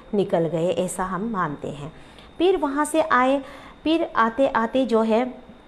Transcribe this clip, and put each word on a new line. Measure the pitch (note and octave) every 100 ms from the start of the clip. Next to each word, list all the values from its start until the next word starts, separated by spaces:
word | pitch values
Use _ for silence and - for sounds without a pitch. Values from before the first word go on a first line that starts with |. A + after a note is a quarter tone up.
| -
निकल | G#3 F#3 F3+ E3
गए, | E3 F3
ऐसा | - F3+ -
हम | F#3 F3+ A3+
मानते | G#3 E3 C#3+ -
हैं। | C#3+ C#3+ - - - - -
फिर | E4+ F#4
वहाँ | C#4+ C#4 D4
से | D#4+
आए, | D#4 C4 C4 C#4 C4+ - - -
फिर | D4 E4 E4+ -
आते | A3+ A3+ C4+
आते | - A3+ C4 B3+
जो | A3
है | A3 A3 B3 - - -